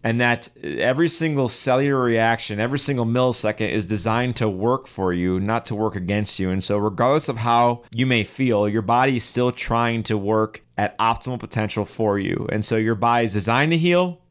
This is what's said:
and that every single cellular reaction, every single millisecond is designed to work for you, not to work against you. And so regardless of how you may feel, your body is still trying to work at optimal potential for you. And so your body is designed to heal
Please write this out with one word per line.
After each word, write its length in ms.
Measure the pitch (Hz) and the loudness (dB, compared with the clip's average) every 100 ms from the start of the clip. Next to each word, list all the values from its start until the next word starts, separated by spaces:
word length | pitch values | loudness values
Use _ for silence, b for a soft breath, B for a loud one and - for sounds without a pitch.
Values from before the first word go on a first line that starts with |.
and 160 | 113 117 | 0 0
that 260 | 123 117 - - | 2 0 -4 -12
every 480 | 76 69 120 131 170 | -8 -2 0 2 0
single 400 | - 160 143 123 | 0 -2 0 0
cellular 500 | - 135 127 139 135 | -2 0 2 2 2
reaction, 600 | 123 113 113 117 - 104 | 2 4 2 0 -4 -4
every 180 | 117 139 | -2 -2
single 260 | - 131 | -2 0
millisecond 640 | 113 120 127 117 107 107 107 | 0 2 2 2 -2 -2 -2
is 160 | 95 | -2
designed 520 | 92 107 101 113 123 117 | -2 -2 0 0 -2 0
to 120 | 110 | -2
work 380 | 92 110 131 - | 0 0 0 -4
for 260 | - 95 | -4 0
you, 260 | 87 90 92 | 2 0 0
not 280 | 98 113 - | 0 -2 -4
to 80 | |
work 220 | 107 107 98 | -2 -2 -2
against 420 | 90 101 104 - | -2 -2 -2 -2
you. 100 | 92 | -2
And 160 | 95 | -2
so 140 | - 104 | 0 0
regardless 500 | 104 92 123 151 151 | 0 0 2 2 0
of 80 | 113 | -4
how 460 | 117 117 120 120 B | 2 4 4 2 B
you 120 | 117 131 | -2 0
may 180 | 120 | 2
feel, 420 | 101 - 131 107 104 | 0 -2 0 2 2
your 140 | 107 | 0
body 380 | 107 120 135 123 | 2 2 2 0
is 60 | |
still 280 | - 127 123 | -2 0 0
trying 500 | 120 - 117 117 117 | -2 -2 0 0 -2
to 120 | 107 107 | -2 -2
work 460 | 98 110 110 - _ - | 0 0 0 -6 _ -4
at 180 | 101 - | -4 0
optimal 420 | 113 120 - 123 | 0 0 -4 -8
potential 460 | 101 117 107 - 101 | -6 -4 -2 -2 -6
for 320 | - 110 101 | -2 0 0
you. 280 | 95 87 - | -2 -4 -2
And 100 | 107 | -4
so 140 | 104 113 | 0 0
your 180 | 110 | 0
body 300 | 110 117 120 | 0 2 2
is 80 | 117 | 0
designed 400 | 104 95 120 151 | -2 0 0 2
to 60 | 165 | 2
heal 420 | 175 175 180 175 _ | 4 2 2 -4 _